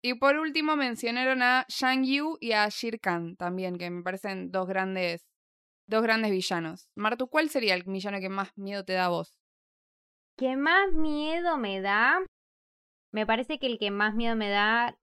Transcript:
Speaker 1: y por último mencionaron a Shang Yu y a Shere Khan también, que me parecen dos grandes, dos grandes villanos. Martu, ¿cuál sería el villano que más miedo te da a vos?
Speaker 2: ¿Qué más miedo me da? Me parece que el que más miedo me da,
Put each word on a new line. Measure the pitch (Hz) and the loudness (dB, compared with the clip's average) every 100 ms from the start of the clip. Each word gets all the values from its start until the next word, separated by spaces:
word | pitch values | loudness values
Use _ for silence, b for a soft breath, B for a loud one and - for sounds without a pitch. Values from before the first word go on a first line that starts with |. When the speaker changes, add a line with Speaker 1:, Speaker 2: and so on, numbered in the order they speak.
Speaker 1:
y | 240 | -2
por | 247 269 294 | 2 4 4
último | 320 311 302 302 | 2 0 0 2
mencionaron | 262 226 233 240 262 262 | 0 -2 -4 0 0 2
a | 247 254 - | 4 4 0
Shang | - 254 262 262 | -2 0 2 2
Yu | 277 302 320 | 0 0 -4
y | 233 | -2
a | 214 208 | 2 0
Shere | - 233 220 | -2 -6 -4
Khan | 190 175 170 180 | -2 -2 -4 -6
también, | 175 185 185 180 | -6 -4 -4 -6
que | 175 | -6
me | 175 | -6
parecen | 180 190 202 190 180 | -6 -6 -8 -8 -6
dos | 185 185 | -4 -2
grandes, | 190 190 190 180 170 _ _ _ _ _ _ - | -2 -2 -2 -2 -4 _ _ _ _ _ _ -2
dos | 220 | 2
grandes | 226 226 220 | 4 2 2
villanos. | 190 180 175 160 175 _ - | 0 0 -2 -4 -10 _ -2
Martu, | 214 233 254 | -2 0 0
¿cuál | 311 311 | 2 2
sería | 294 220 | 0 2
el | 185 | 0
villano | 180 190 202 196 | 0 -6 -4 -6
que | 190 | -4
más | 196 190 - | -4 -6 -8
miedo | 196 202 190 | -8 -8 -4
te | |
da | 185 180 | 0 2
a | |
vos? | 170 170 _ _ _ _ _ _ _ _ _ _ - | 0 -4 _ _ _ _ _ _ _ _ _ _ -4
Speaker 2:
¿Qué | 254 262 | -2 0
más | 294 370 392 | 4 4 6
miedo | 320 311 294 302 330 349 302 | 4 4 2 -2 -2 0 -2
me | 214 190 | -2 -4
da? | 190 208 240 339 381 _ _ _ _ _ _ _ _ | 0 2 4 2 0 _ _ _ _ _ _ _ _
Me | 214 214 | -4 0
parece | 226 254 311 | 0 -2 -4
que | 262 | -4
el | 226 | -4
que | 208 | -4
más | 202 208 214 | 0 0 2
miedo | 233 226 | 0 0
me | 208 | 0
da, | 202 208 226 240 - | 2 2 2 0 -4